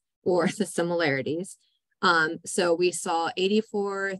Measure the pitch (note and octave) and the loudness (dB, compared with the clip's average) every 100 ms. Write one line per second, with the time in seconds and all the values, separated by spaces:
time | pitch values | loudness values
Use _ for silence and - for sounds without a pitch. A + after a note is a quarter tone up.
0 | _ _ F#3+ F3+ F3 - F#3 - E3+ E3+ | _ _ 0 2 2 0 -4 -2 -2 0
1 | D#3 C3+ B2+ E3 G3 - _ _ _ - | 0 0 -2 -6 -8 -14 _ _ _ 0
2 | F#3+ E3 D#3 E3+ - - F3 E3 F3+ F3 | 2 4 2 -2 -6 0 2 4 2 0
3 | F#3 E3 E3 - F#3+ G#3+ - G#3 G3+ G3 | -2 -2 -2 0 2 2 0 -4 -4 -4
4 | G3 F#3+ | -6 -4